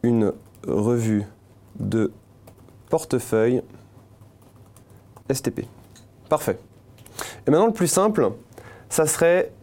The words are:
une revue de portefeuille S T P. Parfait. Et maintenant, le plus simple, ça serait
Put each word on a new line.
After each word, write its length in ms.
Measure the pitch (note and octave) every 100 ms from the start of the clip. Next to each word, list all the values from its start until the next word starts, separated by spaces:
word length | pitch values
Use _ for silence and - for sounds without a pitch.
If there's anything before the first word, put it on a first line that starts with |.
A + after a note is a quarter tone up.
une 300 | A#2+ A#2 G#2 - - - -
revue 580 | - G#2+ A#2+ A2 G#2 G2+ - - - - -
de 340 | G2+ A2 G#2+ - - - - - - - -
portefeuille 720 | D#3+ - B2+ - A2 A2+ B2 - - - - - - - - - - - - - - - - -
S 120 | C3+
T 100 | -
P. 160 | - - - - - - - -
Parfait. 300 | D3+ - - - - - - - - - - -
Et 40 |
maintenant, 160 | D#3 A3
le 60 |
plus 140 | A3 F3
simple, 460 | F#3 G#3 G#3+ A2 - - - - - -
ça 180 | - D#3
serait 460 | - E3+ F3+ - -